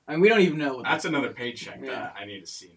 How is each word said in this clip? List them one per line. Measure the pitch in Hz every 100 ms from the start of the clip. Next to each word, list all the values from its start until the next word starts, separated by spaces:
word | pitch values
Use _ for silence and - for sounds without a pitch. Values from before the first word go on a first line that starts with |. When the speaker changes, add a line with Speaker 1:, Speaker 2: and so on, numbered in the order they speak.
Speaker 1:
<laughs> | -
Speaker 2:
I |
mean, | 156
we | 202
don't | 226
even | 180 156
know | 143 127
what |
Speaker 3:
that's | - 156
Speaker 2:
that | 180
Speaker 3:
another | 143 120
paycheck | 107 120 120 98 -
Speaker 2:
Yeah. | -
Speaker 3:
that | - - 101
I | 101
need | 101
to | -
see | -
in | -